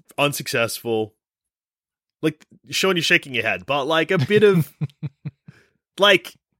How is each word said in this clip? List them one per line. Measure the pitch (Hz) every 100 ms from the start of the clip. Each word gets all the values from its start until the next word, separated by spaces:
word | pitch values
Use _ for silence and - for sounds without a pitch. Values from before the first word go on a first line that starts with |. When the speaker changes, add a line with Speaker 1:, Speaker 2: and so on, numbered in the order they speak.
| _ -
Speaker 1:
unsuccessful. | 143 139 139 127 113 - 120 110 110 _ _ _ _ _ _ _ _ _ _ _
Like, | 156 151 - - -
Sean, | - 190 180
you're |
shaking | - 170 143
your | 123
head, | 110 92 90
but, | 143 135
like, | 160 160
a | 190
bit | 127 208
of, | 208 185 143 _ 151 - 151 - - -
Speaker 2:
<laughs> | - _ _ _ _ -
Speaker 1:
like, | 202 196 - - _